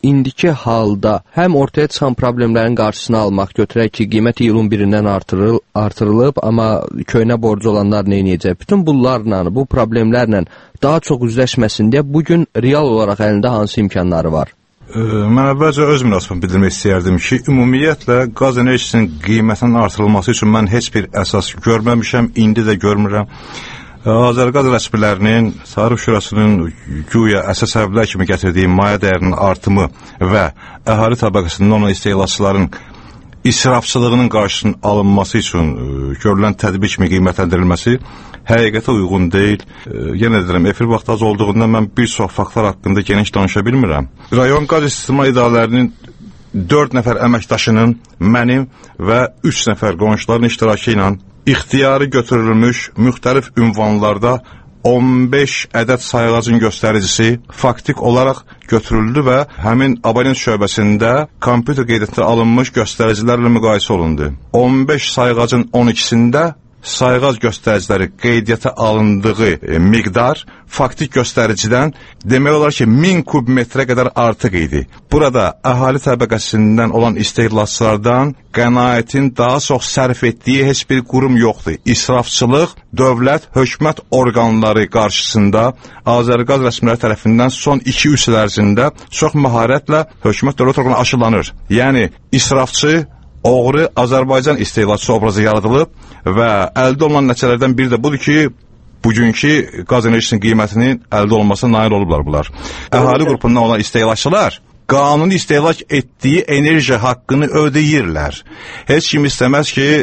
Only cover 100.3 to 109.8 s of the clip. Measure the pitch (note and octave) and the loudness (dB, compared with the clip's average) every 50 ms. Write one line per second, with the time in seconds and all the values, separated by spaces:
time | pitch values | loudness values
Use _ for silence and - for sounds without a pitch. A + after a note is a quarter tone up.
100.3 | A#2+ G#2 G2 A2+ A2 A2 G#2+ G2 G2+ A2+ A#2+ C3 C3 A#2 - _ - G#2 G2+ G#2 | -2 0 0 2 2 2 0 0 0 0 0 0 0 -4 -6 _ -2 0 2 2
101.3 | A2+ A2 G#2+ G2+ G2+ - - A#2+ A2+ A2 A2 A2 G#2+ G2+ G2+ E2 D#2+ D2 C#2 C#2+ | 2 2 2 2 0 0 0 0 2 2 2 2 2 0 0 0 0 -2 -2 -2
102.3 | D2+ D2 D2 - - - - - - - - - - B2 B2+ B2+ B2+ C#3 D#3 C#3+ | -2 -4 -4 -6 -10 -16 -16 -14 -14 -14 -8 -2 0 0 2 2 2 2 0 0
103.3 | C3 A#2 - A#2+ A#2+ B2 A#2 A2+ A#2 G#2+ G#2+ - - A#2+ A2 A2+ A2 - - C#3+ | -2 0 0 0 2 2 2 2 0 0 -2 -2 0 0 0 0 0 -2 -2 0
104.3 | F3 G#3+ F#3 A#2+ - - _ _ _ - _ - C3+ C#3 C#3+ C#3+ D3 D3 D#3+ F#3+ | 0 0 0 -2 -4 -8 _ _ _ -16 _ 0 0 2 2 2 2 2 2 0
105.3 | F#3+ E3+ - - D3+ D3 D3+ E3 D#3+ - - - D3 C#3 - - _ _ - C3+ | 0 -2 0 0 0 2 2 0 -2 -2 -6 -4 -4 -4 -4 -4 _ _ 0 0
106.3 | D3+ F#3+ - - D3 C#3 D3 D3+ D#3+ D#3 C3+ C3 C3 G#2+ A2 B2+ B2 - _ - | 0 0 0 0 0 0 2 2 2 2 2 2 0 0 0 -2 -2 -4 _ -2
107.3 | - C#3+ D3+ C3+ - D#3 D3+ D3 C3 D3+ D#3 D3 D3+ C#3+ A2 F2 D#2 D2+ D2+ C#2+ | 0 0 0 0 0 0 0 2 2 2 2 2 2 0 0 -2 -4 -4 -6 -6
108.3 | C2+ - - - - - - - - - - - C#3 D#3+ E3+ - - D3+ D3 C#3+ | -8 -12 -18 -20 -20 -20 -20 -18 -18 -12 -2 0 0 0 0 0 -2 0 0 -2
109.3 | - - B2+ B2+ C#3 C#3+ D3+ - - C#3 | 0 0 0 2 2 0 0 -2 -2 -2